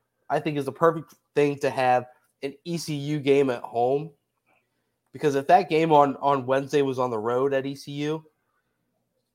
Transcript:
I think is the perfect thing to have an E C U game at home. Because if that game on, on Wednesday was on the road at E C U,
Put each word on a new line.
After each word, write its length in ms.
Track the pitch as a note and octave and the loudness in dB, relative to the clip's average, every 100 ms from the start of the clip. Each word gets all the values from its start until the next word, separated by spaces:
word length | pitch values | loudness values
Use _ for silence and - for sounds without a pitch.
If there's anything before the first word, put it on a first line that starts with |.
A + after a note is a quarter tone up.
| _ _ - | _ _ -6
I 120 | D3 | -4
think 180 | D#3 C#3+ | -4 -6
is 80 | C3 | -6
the 60 | |
perfect 420 | B2 E3+ D#3+ - _ _ | 0 0 0 -6 _ _
thing 240 | D3 D3 C#3 | 0 0 0
to 100 | C#3 | -2
have 360 | C3 B2+ B2+ A#2+ _ _ _ | 0 2 2 0 _ _ _
an 120 | C#3 C#3 | -12 -10
E 120 | F3 E3+ | -8 -8
C 180 | D#3+ | -6
U 240 | D3 C#3+ D3+ | -6 -4 -2
game 300 | C3+ C#3 C#3 | 2 4 2
at 140 | A#2+ | -2
home. 480 | - A#2 B2 C#3+ D#3 - _ _ _ _ _ _ _ _ _ | -6 -2 0 -2 -4 -18 _ _ _ _ _ _ _ _ _
Because 220 | C3 D3+ C#3 | -4 -2 0
if 100 | C#3 | 4
that 240 | F3+ E3+ | 4 4
game 200 | D#3+ E3 | 0 4
on, 260 | D3 C#3+ B2 | 6 4 2
on 280 | C#3+ C#3 | 0 0
Wednesday 380 | B2 C3+ C#3 D3 | 0 -2 0 0
was 160 | C#3 B2+ | 0 -2
on 120 | B2+ | -4
the 80 | A2 | -4
road 360 | A2+ B2 C#3 | -2 -2 0
at 100 | C3+ | -2
E 100 | C#3 | -4
C 180 | C#3 - | -10 -12
U, 320 | C#3+ D3 D#3 D#3 _ _ _ _ _ _ _ _ _ _ | -8 -6 -8 -12 _ _ _ _ _ _ _ _ _ _